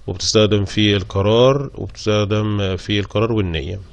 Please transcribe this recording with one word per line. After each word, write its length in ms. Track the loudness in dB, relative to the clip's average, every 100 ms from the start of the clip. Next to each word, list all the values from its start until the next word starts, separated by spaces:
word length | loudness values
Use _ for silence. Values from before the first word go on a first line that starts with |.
| -12
وبتستخدم 580 | -8 0 2 4 2
في 320 | 0 0 2 2
القرار، 760 | -2 -2 2 4 4 4 -4
وبتستخدم 1000 | -10 -12 -8 -2 0 0 0 0 -2 -2 -4
في 220 | -2 -2
القرار 340 | -2 0 0
والنية. 480 | 0 0 -2 -6 -10 -12